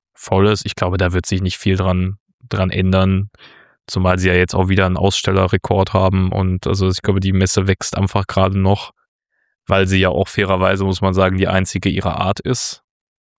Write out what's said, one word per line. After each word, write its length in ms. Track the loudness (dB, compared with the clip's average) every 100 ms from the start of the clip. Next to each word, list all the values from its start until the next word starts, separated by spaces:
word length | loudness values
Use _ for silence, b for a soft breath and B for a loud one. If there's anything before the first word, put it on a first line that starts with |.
| _
voll 340 | -14 -2 2 2
ist. 180 | 2 -4
Ich 100 | -4
glaube, 220 | -2 0
da 160 | 0
wird 120 | -2 -2
sich 160 | -2
nicht 160 | -4 -2
viel 180 | -2 0
dran, 420 | 0 0 -2 -6 _ _ -6
dran 220 | -2 -2
ändern, 600 | 0 2 2 2 0 -4 B B B B B -8
zumal 300 | -2 0 2
sie 100 | 2
ja 60 | 2
jetzt 200 | 2 0
auch 140 | 2
wieder 160 | 2 2
einen 100 | 2
Ausstellerrekord 960 | 0 0 0 0 2 0 0 0 0
haben 400 | 2 2 2 0
und 340 | 0 -2 -2 -2
also 220 | 0 0
ich 140 | 0
glaube, 180 | 0 0
die 140 | 2
Messe 340 | 2 2 0 0
wächst 300 | -2 -4 -2
einfach 280 | -2 -2 -2
gerade 300 | 0 0 2
noch, 340 | 2 0 -4 _ _ _ _ _ _ _ -2
weil 200 | 0 2
sie 120 | 2
ja 80 | 2
auch 220 | 0 -2
fairerweise, 560 | -2 0 0 0 0 -2
muss 160 | 0
man 120 | 0
sagen, 240 | 2 2 2
die 120 | 2
einzige 400 | 0 0 -2 -2
ihrer 320 | -2 -4 -2
Art 180 | -4 -4
ist. 440 | -4 -4 -6 -12 _ _ _ _ _